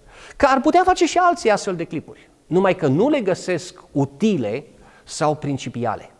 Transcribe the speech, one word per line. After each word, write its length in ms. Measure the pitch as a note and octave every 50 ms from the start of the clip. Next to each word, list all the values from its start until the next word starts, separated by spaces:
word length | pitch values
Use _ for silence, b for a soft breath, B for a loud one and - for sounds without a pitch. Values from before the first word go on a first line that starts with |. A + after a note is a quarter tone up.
| B B B B B B B
că 80 | - C#4+ C4
ar 120 | C4+ C4+
putea 200 | B3+ D#4 D#4+ F4 F#4
face 220 | F#4+ F#4 - F4+
și 120 | D4 -
alții 320 | F4 F4+ F4 F4 - - A3+
astfel 260 | G3+ G3 - G3+ F3+
de 80 | D#3+ E3
clipuri, 460 | - E3 C3+ - - - - - _ _ _ _
numai 280 | - D3+ F#3 G3 F#3 F3+
că 120 | - D#3+
nu 220 | C3+ C3 E3 A#3 D4+
le 100 | D#4 C#4
găsesc 640 | G3+ F#3+ E3+ - - F#3 F3+ D#3+ - - - - - _
utile 760 | - C#3+ C#3 - - - G#3+ A3 G3 C#3+ A2 G2+ A2 C#3 D3+ - b b b b b b b
sau 320 | - - - D#3 D3+ D3
principiale. 760 | D3 - C#3+ C#3 B2+ - B2 - A#2+ A#2 A2 G2+ E2+ - - _